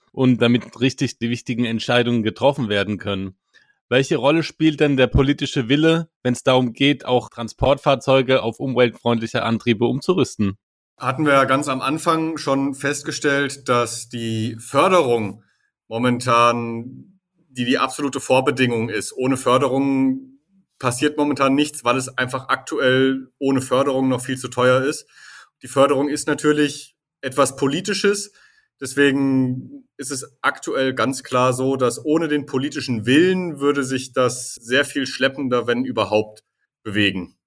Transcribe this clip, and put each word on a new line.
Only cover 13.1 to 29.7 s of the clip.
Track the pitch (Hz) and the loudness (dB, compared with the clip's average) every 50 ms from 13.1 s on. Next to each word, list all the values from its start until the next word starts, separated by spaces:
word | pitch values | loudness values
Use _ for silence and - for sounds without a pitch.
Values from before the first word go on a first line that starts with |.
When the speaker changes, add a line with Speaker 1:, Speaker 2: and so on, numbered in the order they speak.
| 147 - - 147 139 139 143 135 - - - - | -6 -4 -2 0 0 0 -2 -2 -6 -6 -4 0
Speaker 2:
dass | 127 120 120 113 - - - - | 0 0 0 -2 -4 -8 -10 -10
die | - 120 117 113 113 113 110 113 - 110 | -10 -8 -6 -4 -4 -2 -4 -4 -6 -8
Förderung | - - - 139 160 190 190 180 156 127 120 117 107 95 98 - _ _ _ _ _ _ _ _ _ - | -10 -4 0 2 2 4 4 4 4 4 2 0 0 -4 -8 -12 _ _ _ _ _ _ _ _ _ -10
momentan | 113 117 123 123 123 117 - 127 120 117 120 120 117 120 120 117 117 113 117 131 135 131 131 - _ _ _ _ _ _ _ _ | -6 -2 0 0 0 0 0 2 4 6 6 4 4 2 -2 -6 -6 -8 -10 -12 -14 -18 -20 -20 _ _ _ _ _ _ _ _
die, | 131 123 123 | -8 -4 -2
die | 120 131 - | 0 0 0
absolute | 127 131 - - 147 139 135 135 | 0 -2 -2 -2 -4 -4 -4 -4
Vorbedingung | - - 135 127 131 147 127 120 131 120 120 113 110 113 | -2 2 2 2 2 2 2 2 2 0 0 0 -2 -2
ist. | 98 107 95 - - | -4 -4 -6 -6 -6
Ohne | - 127 131 135 127 | -4 -2 0 0 0
Förderung | - 127 123 131 143 131 127 135 139 139 139 135 135 135 131 135 - - - _ _ _ _ _ _ _ _ - | 2 2 2 2 2 2 0 0 0 0 2 2 2 0 0 -2 -6 -14 -20 _ _ _ _ _ _ _ _ -6
passiert | - 127 120 123 151 151 151 151 | -4 -4 -2 0 0 -2 0 0
momentan | 147 147 143 135 139 135 135 | -2 -2 0 0 2 2 2
nichts, | 139 147 147 - - - | 2 0 0 -2 -4 -2
weil | 120 120 131 | 0 0 0
es | 127 127 - - | -2 -6 -4 -4
einfach | 127 127 131 131 127 - | -4 -4 -4 -6 -6 -4
aktuell | 131 - - - 165 135 135 127 127 131 131 131 135 131 131 - _ - | -4 -4 -4 -6 -4 0 2 2 4 4 4 2 2 -2 -6 -10 _ -4
ohne | 139 135 135 135 | -2 0 0 0
Förderung | 127 131 131 127 135 143 135 131 131 131 | 0 0 0 0 2 2 0 0 0 0
noch | 131 123 | 0 -2
viel | - - 131 127 | -2 -4 -6 -6
zu | 127 120 | -6 -6
teuer | - 127 123 127 127 131 | -2 2 4 4 4 4
ist. | 131 139 156 - - _ _ - - - - - - _ _ _ | 2 0 -4 -4 -8 _ _ -20 -20 -20 -20 -20 -20 _ _ _
Die | - 131 | -14 -4
Förderung | - 139 135 139 143 131 143 147 | 2 4 4 4 4 2 0 -2
ist | 143 147 - - | -2 -4 -2 -2
natürlich | 147 143 - 151 151 151 147 143 143 - - - _ _ _ _ _ _ | -2 0 2 2 2 2 2 0 -2 -6 -14 -18 _ _ _ _ _ _
etwas | - 135 123 - 139 - - | -10 -4 0 0 0 0 0
Politisches. | - 139 135 143 160 - - 202 - - 196 208 202 - - _ _ _ _ _ _ _ _ _ - | 0 -2 -2 -2 -2 -4 -4 -2 0 0 0 0 0 -4 -10 _ _ _ _ _ _ _ _ _ -12
Deswegen | 139 127 127 139 143 139 135 139 139 139 135 131 131 127 127 131 127 - | -12 -6 0 2 4 4 4 2 2 2 2 2 2 0 -2 -4 -8 -12